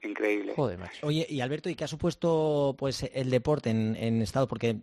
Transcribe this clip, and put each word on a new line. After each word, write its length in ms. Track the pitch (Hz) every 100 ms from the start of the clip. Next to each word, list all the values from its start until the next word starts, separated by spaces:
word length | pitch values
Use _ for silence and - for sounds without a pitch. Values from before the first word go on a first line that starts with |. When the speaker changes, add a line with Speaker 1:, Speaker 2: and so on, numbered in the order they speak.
Speaker 1:
increíble. 520 | 107 - 107 104 101 156
Speaker 2:
Joder, 220 | 127 90
macho. 280 | 90 - 151
Speaker 3:
Oye, 180 | 156 -
y 100 | 143
Alberto, 300 | 123 147 185
¿y 60 | 151
qué 100 | 151
ha 20 |
supuesto, 880 | 160 175 - 170 160 156 147 139 131
pues, 260 | 139 123 139
el 160 | 131 127
deporte 400 | 127 151 147 117
en, 260 | 113 110 110
en 260 | 117 113
estado? 260 | 107 131 135
Porque 280 | 113 117 107